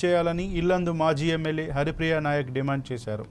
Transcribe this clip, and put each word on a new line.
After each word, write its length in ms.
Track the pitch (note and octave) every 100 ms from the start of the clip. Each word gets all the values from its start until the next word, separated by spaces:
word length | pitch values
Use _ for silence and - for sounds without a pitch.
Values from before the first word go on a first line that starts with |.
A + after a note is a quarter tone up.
| F3
చేయాలని 520 | F3 E3+ E3+ F#3+ F3
ఇల్లందు 340 | F3 F#3 F3
మాజీ 400 | E3 D#3+ D3 D#3+
ఎమ్మెల్యే 380 | D#3+ D#3 D#3 D#3+
హరిప్రియ 500 | C#3+ D3 D#3 D#3+ D#3+
నాయక్ 320 | D3 D3 C3
డిమాండ్ 400 | B2+ C#3 C3+ C3+
చేశారు. 340 | B2 A2+ G#2+ A2